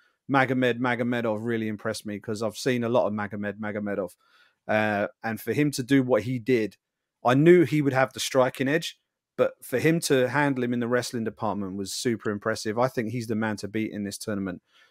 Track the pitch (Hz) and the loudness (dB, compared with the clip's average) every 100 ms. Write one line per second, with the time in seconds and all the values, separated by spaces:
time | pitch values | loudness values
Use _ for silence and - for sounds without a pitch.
0 | _ _ - 135 131 131 123 117 123 117 | _ _ 0 2 2 2 0 0 -2 -2
1 | 120 120 117 107 117 113 110 104 113 107 | -2 -2 -2 -2 -2 -4 -4 -4 -6 -6
2 | 107 101 - 104 110 104 139 123 117 123 | -8 -10 -8 -6 -6 -4 -2 0 0 2
3 | 87 107 101 107 104 101 107 104 101 98 | 2 -2 -6 -6 -8 -6 -8 -6 -4 -4
4 | 90 - _ _ _ _ - 107 107 101 | -6 -10 _ _ _ _ -2 0 2 0
5 | 104 - 113 110 - 117 147 135 120 139 | -2 -4 -8 -6 -2 0 0 -2 2 2
6 | 123 127 117 127 107 123 104 - _ _ | 4 2 0 -4 0 0 0 -6 _ _
7 | _ _ 117 131 160 180 156 151 139 131 | _ _ 2 6 8 8 6 2 0 2
8 | 131 110 - 131 127 - 131 160 - - | 0 -2 0 2 2 2 0 0 -2 -10
9 | _ _ _ - 120 - - 120 147 165 | _ _ _ 0 0 0 -6 0 2 2
10 | - 135 123 139 143 127 120 123 117 123 | 2 2 4 2 2 2 -2 -2 0 0
11 | 117 120 110 - 110 98 95 98 98 - | 0 -4 -6 -4 -4 -4 -6 -6 -8 -4
12 | 127 110 113 104 110 107 110 107 131 - | -2 -2 -2 -4 -2 -4 -4 0 0 -2
13 | 110 123 113 107 110 104 101 110 110 104 | -4 -6 -4 -2 -2 -4 -6 -4 -4 -6
14 | 101 - - 98 95 87 - _ _ | -8 -8 -8 -6 -6 -8 -14 _ _